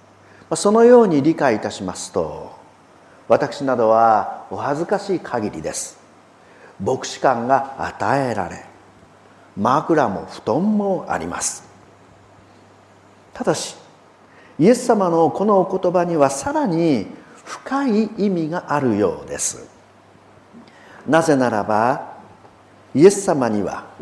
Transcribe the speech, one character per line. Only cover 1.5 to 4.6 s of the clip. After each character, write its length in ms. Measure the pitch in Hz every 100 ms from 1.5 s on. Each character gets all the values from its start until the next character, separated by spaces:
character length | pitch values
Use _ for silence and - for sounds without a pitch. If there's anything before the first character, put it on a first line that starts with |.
| 107
い 20 |
た 100 | 104
し 140 | -
ま 100 | 95
す 180 | 87 -
と、 480 | 92 80 71 - - - _ _ - - - -
私 360 | 113 143 -
な 140 | 135 123
ど 100 | 110
は 580 | 110 113 107 92 - -
お 60 |
恥 220 | 95